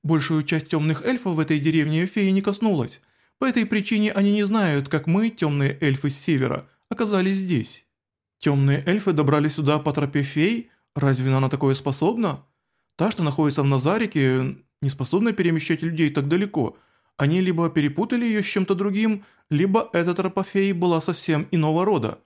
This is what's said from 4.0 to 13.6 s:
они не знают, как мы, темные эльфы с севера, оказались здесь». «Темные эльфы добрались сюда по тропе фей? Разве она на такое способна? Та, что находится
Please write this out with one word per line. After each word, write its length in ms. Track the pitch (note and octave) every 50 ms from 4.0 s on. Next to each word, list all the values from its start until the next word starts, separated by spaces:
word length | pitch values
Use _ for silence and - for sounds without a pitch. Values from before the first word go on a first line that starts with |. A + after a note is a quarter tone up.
| G#3+ G#3+
они 180 | - G3 G3+ G3+
не 160 | G3+ G#3+ G#3
знают, 420 | G3 G#3+ A3+ G3+ E3+ D3 C#3+ C#3 C#3
как 200 | - D3+ D3+ E3
мы, 200 | E3+ G3 A3+ A3+
темные 480 | A3+ - E3+ D3+ C#3+ C#3+ C#3 C#3 C#3 -
эльфы 300 | E3 C#3+ C3+ C#3 - C#3+
с 60 | C#3
севера, 520 | - - - D#3+ C3 C3 B2 - - - _ _ _ _ _
оказались 500 | - - A#3+ G#3 G#3 F#3 F#3 F#3+ G3 G3
здесь». 460 | F#3+ F3+ F3 B2 G#2+ - - - _ _ _ _ _ _ _ _ _ _ _ _
«Темные 460 | - D3+ C#3+ C#3 C#3 C#3 C#3 C#3+ C#3
эльфы 260 | F3 F#3 G#3+ G3 G3
добрались 420 | E3+ D3 D3+ C#3 D3 D3 D3 D3+ C#3+
сюда 260 | D#3+ D3 C#3+ D3+ D3+
по 120 | D3 D3+
тропе 300 | C3+ D3+ C#3+ C#3 - D3
фей? 480 | C#3 C#3 - D3+ D#3 G3+ A#3 A#3 A#3 _ _ _ _ _ _
Разве 340 | D3 C#3 C#3 C3+ B2+ B2+ C3+
она 120 | C3+ C3+
на 80 | C3+ C3
такое 260 | C#3+ C#3 C#3+ C3+ C3+
способна? 720 | C#3 - C#3+ C3+ - D#3 F3+ A3+ A#3 A3+ F3 C#3 C#3 _ _ _ _ _ _ _ _ _ _ _
Та, 160 | - E3 A3
что 140 | - - E3+
находится 400 | D3 C#3 D#3 D#3 D3 C3+ D3